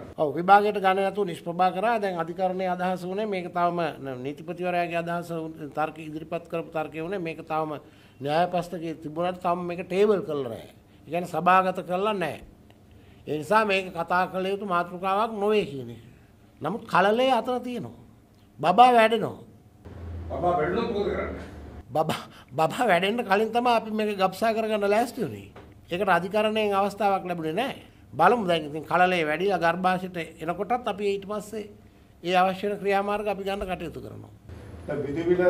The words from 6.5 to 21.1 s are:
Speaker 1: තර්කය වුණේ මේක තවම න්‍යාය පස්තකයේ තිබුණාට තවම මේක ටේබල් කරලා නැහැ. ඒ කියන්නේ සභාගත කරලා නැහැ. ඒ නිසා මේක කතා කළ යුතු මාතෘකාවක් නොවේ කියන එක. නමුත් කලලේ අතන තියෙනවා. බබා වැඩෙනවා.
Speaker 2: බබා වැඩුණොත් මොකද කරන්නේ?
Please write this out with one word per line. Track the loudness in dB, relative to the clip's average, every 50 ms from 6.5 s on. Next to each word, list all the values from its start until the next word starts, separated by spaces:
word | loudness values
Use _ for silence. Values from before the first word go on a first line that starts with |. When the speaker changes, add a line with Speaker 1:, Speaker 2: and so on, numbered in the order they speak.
| -6 -8 -6 -6
Speaker 1:
තර්කය | -6 -6 -6 -6 -6 -8
වුණේ | -8 -6 -6 -6
මේක | -6 -6 -8 -8
තවම | -8 -6 -4 -2 -2 -4 -6 -8 -12 -16 -20 -20 -20 -20 -14 -8
න්‍යාය | -4 0 2 2 2 2
පස්තකයේ | 2 -2 -2 -4 -6 -8 -6 -8 -8
තිබුණාට | -8 -10 -8 -4 -2 -2 -2 -2 -2
තවම | -2 0 0 0
මේක | -2 -4 -6 -6
ටේබල් | -6 -2 2 4 4 6 4 4
කරලා | 2 -2 -4 -4 -4 -4
නැහැ. | -6 -8 -12 -16 -20 -20 -20 -20 -20 -20
ඒ | -10 -6
කියන්නේ | -4 -4 -2 -2
සභාගත | -2 2 6 6 8 8 6 4 0 -2
කරලා | -4 -2 -2 0 0 0 0
නැහැ. | 0 -2 -2 -4 -6 -12 -18 -20 -20 -20 -20 -20 -20 -20 -20 -20 -20 -20 -20 -20 -16 -8
ඒ | -6 -6 -4
නිසා | 0 2 4 4 4
මේක | 4 2 0 0 -2
කතා | -4 -6 -2 0 2 2 2 0
කළ | -2 -4 -2
යුතු | -2 -2 -4 -2
මාතෘකාවක් | 0 0 0 0 -2 -4 -4 -2 0 0 2 0 0 -2
නොවේ | -2 0 2 2 2 2
කියන | 0 -4 -8 -10 -10
එක. | -12 -14 -16 -20 -20 -20 -20 -20 -20 -20 -20 -20 -14 -8
නමුත් | -6 -6 -6 -6 -4
කලලේ | 0 2 4 4 6 4 4 4 4
අතන | 2 2 2 0 -2 -4
තියෙනවා. | -4 -6 -8 -8 -8 -10 -12 -16 -20 -20 -20 -20 -20 _ _ _ -20 -20 _ -2
බබා | 0 4 8 8 8 10
වැඩෙනවා. | 10 8 6 6 4 2 0 -2 -6 -8 -14 -20 -20 -20 -20 -20 -20 -20 -20 -18 -16 -14 -12 -12 -12 -10 -10
Speaker 2:
බබා | -8 -6 -2 0 2 2
වැඩුණොත් | 2 2 2 0 0 0 0
මොකද | -2 -2 -2
කරන්නේ? | -2